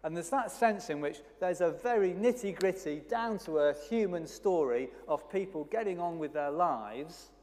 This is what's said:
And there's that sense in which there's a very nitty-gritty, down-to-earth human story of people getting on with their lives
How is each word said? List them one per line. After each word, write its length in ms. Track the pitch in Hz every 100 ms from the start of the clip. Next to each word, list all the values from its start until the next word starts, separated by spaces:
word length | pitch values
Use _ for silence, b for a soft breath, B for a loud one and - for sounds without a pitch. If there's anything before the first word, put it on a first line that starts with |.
And 120 | 160
there's 160 | 170 165
that 200 | 269 214
sense 380 | - 233 202 -
in 100 | 147
which 220 | 147 - B -
there's 220 | 180 160
a 100 | 170
very 400 | - 240 233 185
nitty-gritty, 920 | 180 233 240 202 - 190 185 156 151 147
down-to-earth 800 | 226 226 196 - 156 147 143 -
human 400 | 233 202 175 160
story 640 | - 202 170 135 120 131 B -
of 220 | 147 -
people 340 | 190 190 156
getting 340 | 147 220 214 175
on 200 | 175 165
with 140 | 151
their 180 | 151 143
lives 800 | 151 175 123 104 117 156 - - -